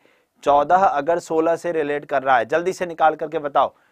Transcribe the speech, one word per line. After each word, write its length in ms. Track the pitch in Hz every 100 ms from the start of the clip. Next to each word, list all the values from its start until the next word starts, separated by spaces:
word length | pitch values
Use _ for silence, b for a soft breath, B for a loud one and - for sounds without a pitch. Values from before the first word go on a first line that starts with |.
| _ _ _ _
चौदह 420 | 147 143 147 180 190
अगर 340 | 143 143 170
सोलह 360 | - 160 165 165
से 160 | 175
रिलेट 340 | 160 147 147 147
कर 180 | 139
रहा 140 | 135 127
है, 80 | 113
जल्दी 280 | 156 175
से 120 | 180 180
निकाल 300 | 160 160 151
करके 240 | 156 156
बताओ। 340 | 147 143 117 - _